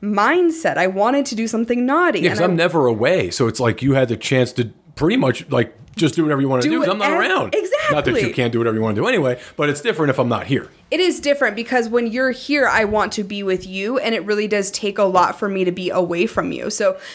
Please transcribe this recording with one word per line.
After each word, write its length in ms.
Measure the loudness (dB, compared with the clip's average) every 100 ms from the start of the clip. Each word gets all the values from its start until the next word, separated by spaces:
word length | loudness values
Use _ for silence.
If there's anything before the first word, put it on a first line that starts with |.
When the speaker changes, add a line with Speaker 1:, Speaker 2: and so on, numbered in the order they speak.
Speaker 1:
mindset. 760 | -4 2 2 4 2 2 -2 0
I 100 | 0
wanted 380 | 2 2 2 0
to 80 | -2
do 120 | -2
something 380 | -2 0 0 2
naughty." 360 | 2 2 2
Speaker 2:
Yeah, 80 | 0
'cause 100 | 2
Speaker 1:
And 60 | 2
I 40 |
Speaker 2:
I'm 60 | 2
never 320 | 2 2 2
away. 420 | 2 2 2 0
So 180 | 0 -2
it's 120 | 2
like 220 | 0 0
you 100 | 2
had 160 | 2 2
the 80 | -2
chance 340 | 0 2 2
to 180 | 0 -4 -6 -20 -2
pretty 200 | 0 2
much, 280 | 2 0 -2
like, 240 | 0 0 -4 -16 -2
just 180 | 0
do 80 | 2
whatever 200 | 0 2
you 60 | 2
wanna 140 | 2
Speaker 1:
Do 80 | 0
Speaker 2:
do 100 | 0
'cause 100 | 0
I'm 100 | 0
not 120 | 0
Speaker 1:
whatever 100 | 0 0
Speaker 2:
around. 220 | 0 0 -2
Speaker 1:
Exactly. 400 | -2 -2 0 0
Speaker 2:
Not 100 | 0
that 160 | 0
you 80 | 0
can't 200 | 0 0
do 80 | 0
whatever 160 | 0 0
you 80 |
wanna 120 | 0 0
do 120 | 0
anyway, 320 | 2 0 -2 -6 -4
but 120 | -2
it's 140 | 0
different 300 | -2 0 0
if 80 | 2
I'm 100 | 0
not 160 | -2 -2
here. 220 | -4 -4 -14 _
Speaker 1:
It 80 | 0
is 200 | 0 0
different 360 | 0 0 0 -2
because 340 | -2 -2 0
when 160 | 0 0
you're 220 | 0 -2
here, 380 | -2 -2 0 2
I 180 | 2 2
want 260 | 0 0
to 100 | -2
be 180 | -6 -6
with 240 | -4 -4 -4
you, 320 | -6 -4 -2
and 160 | -2
it 100 | -4
really 240 | -2 -2 0
does 220 | -2 -2
take 300 | -4 -4 0
a 40 |
lot 360 | 2 4 2 0
for 100 | -4
me 140 | 0 -2
to 60 |
be 180 | -2 -2
away 380 | -2 -2 0 0
from 240 | 0 -4
you. 180 | -4 -4
So 280 | -2 0 -2 -8